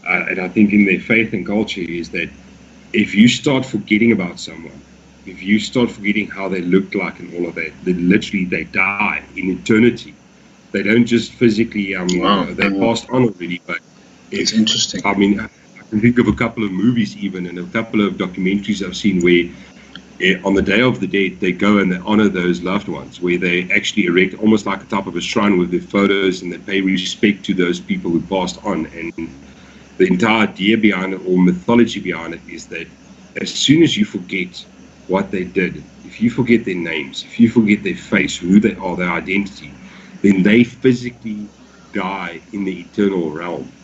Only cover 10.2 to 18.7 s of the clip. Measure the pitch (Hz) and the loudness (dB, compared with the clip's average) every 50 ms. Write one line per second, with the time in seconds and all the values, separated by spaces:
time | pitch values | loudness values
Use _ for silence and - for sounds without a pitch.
10.2 | _ _ _ _ - - - - _ - - 101 95 98 110 120 117 110 117 117 | _ _ _ _ -20 -20 -20 -20 _ -8 -6 -4 0 2 4 4 4 4 2 0
11.2 | 113 - - - 127 117 104 107 117 117 - 104 98 95 98 92 90 90 90 87 | 0 -2 -2 2 2 2 4 2 0 0 -2 -4 -4 -4 -4 -4 -2 -2 0 0
12.2 | 85 98 104 95 85 82 90 87 - 101 98 95 113 113 113 113 - - 127 131 | 2 2 0 0 -2 -4 -2 -2 -2 0 2 2 2 0 0 -2 -4 -2 0 2
13.2 | 127 113 95 90 85 85 90 87 _ - 85 85 _ _ _ - - - - - | 2 2 0 -4 -8 -8 -8 -10 _ -10 -10 -10 _ _ _ -20 -20 -20 -20 -20
14.2 | - - 101 98 90 - 110 113 107 - - - - - - 95 - 101 98 98 | -14 -8 -6 -4 -2 0 2 2 2 2 2 0 -2 -4 -4 -4 -2 -2 2 4
15.2 | 101 98 - - 110 - _ _ - - - - - - 110 104 107 120 120 123 | 4 4 4 0 -2 -10 _ _ -20 -20 -20 -20 -12 -4 -2 4 4 4 4 4
16.2 | 113 110 - - 123 113 - 117 107 98 92 92 98 123 123 117 104 95 - - | 2 2 2 0 -2 -4 -2 -4 -4 -4 -2 2 2 2 2 2 0 -2 -4 -6
17.2 | 101 95 92 92 90 87 85 90 87 87 - 113 110 - - 107 101 95 87 - | -6 -6 -6 -6 -8 -8 -8 -10 -10 -4 -4 -6 -4 -2 0 0 0 0 0 -4
18.2 | 95 90 - 98 92 92 101 101 101 110 | -6 -6 -4 -2 0 0 0 0 -2 -2